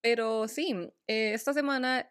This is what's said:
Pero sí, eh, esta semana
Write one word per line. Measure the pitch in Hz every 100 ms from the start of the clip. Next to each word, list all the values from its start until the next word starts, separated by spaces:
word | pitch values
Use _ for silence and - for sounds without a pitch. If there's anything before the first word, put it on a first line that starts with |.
Pero | 233 233 226 220 220
sí, | 254 339 202 175 - -
eh, | 220 220
esta | 220 -
semana | 285 277 269 254 254 -